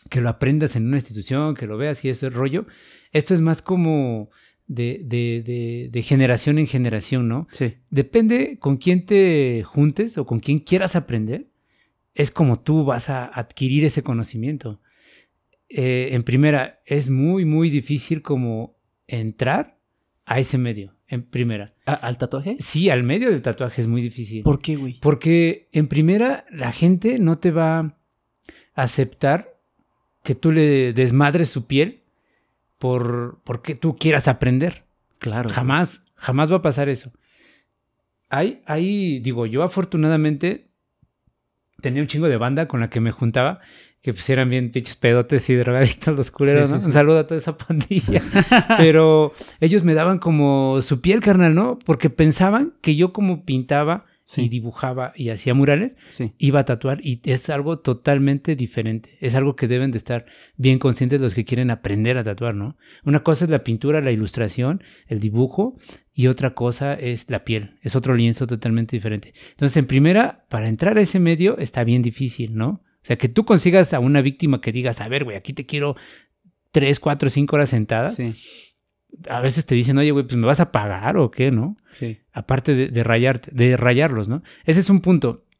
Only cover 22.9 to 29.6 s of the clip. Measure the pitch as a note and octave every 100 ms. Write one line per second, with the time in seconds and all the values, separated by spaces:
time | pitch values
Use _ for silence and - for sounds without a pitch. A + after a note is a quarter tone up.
22.9 | B2+ B2 F3+ B3 D#3+ A#2+ A2 B2 - A2+
23.9 | A#2+ A#2+ A#2+ G#2+ A2 G#2 C#3 - D3+ C3
24.9 | B2 D3 D3 D#3+ E3+ E3 - _ D#3 D3
25.9 | C#3+ D#3 G3+ B3 C#4 - E3 B2 - E3+
26.9 | F#3 A3 B3+ E3 E3 F3+ D#3+ D#3+ E3 D#3+
27.9 | - _ _ _ _ _ - _ - B2+
28.9 | - C3 - C#3 E3 - -